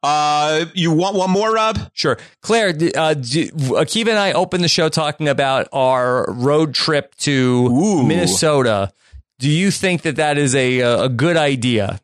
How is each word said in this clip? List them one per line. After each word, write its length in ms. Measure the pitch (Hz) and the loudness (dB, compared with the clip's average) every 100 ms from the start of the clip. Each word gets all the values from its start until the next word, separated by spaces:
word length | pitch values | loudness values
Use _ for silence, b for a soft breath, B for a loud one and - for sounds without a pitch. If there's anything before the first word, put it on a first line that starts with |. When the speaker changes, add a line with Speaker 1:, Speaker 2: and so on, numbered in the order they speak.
Speaker 1:
Uh, 600 | 139 151 147 147 151 156 165 185 | 0 0 0 0 0 -2 -4 -2
you 160 | 170 | 0
want 240 | 156 185 202 | 0 0 0
one 160 | 185 | 0
more, 200 | 185 220 | 0 2
Rob? 260 | 220 220 214 - | 0 0 -2 -8
Speaker 2:
Sure. 260 | - 156 120 B B | -6 -4 -4 B B
Claire, 300 | - 226 208 | -2 0 0
d-, 180 | 151 170 | 0 -2
uh, 200 | - 156 156 | 0 0 -2
d-, 340 | 120 143 151 | -2 -4 -4
Akiva 580 | 160 131 113 151 220 226 | -4 -2 0 0 -2 0
and 100 | 214 | 0
I 140 | 196 | 0
opened 300 | 156 180 180 | 0 -2 -2
the 40 | 175 | 0
show 220 | - 160 | 0 0
talking 380 | 156 151 147 151 | 0 -4 -2 -2
about 400 | 139 135 135 - | 0 2 0 -2
our 580 | 139 131 131 123 123 - | 0 2 2 2 0 -2
road 440 | 113 127 151 160 127 | -2 2 2 2 0
trip 400 | - 147 139 _ | -2 -2 -4 _
to 120 | - 139 127 123 123 | -2 2 2 2 2
Speaker 1:
Ooh. 360 | 123 202 185 127 | 2 2 2 2
Speaker 2:
Minnesota. 840 | 165 175 190 160 143 123 104 98 b b b _ _ | 2 0 0 2 2 2 0 -2 b b b _ _
Do 100 | 135 | 0
you 220 | 151 196 | 2 0
think 320 | 185 190 175 | 0 -2 -2
that 140 | 165 135 | -2 -2
that 200 | 151 147 | 0 2
is 160 | 147 | 0
a, 280 | 135 127 127 | 2 0 2
a 280 | 120 117 123 | 2 2 0
good 280 | 120 151 165 | 0 0 2
idea? 600 | 147 139 123 113 98 90 | 0 0 0 0 -2 -6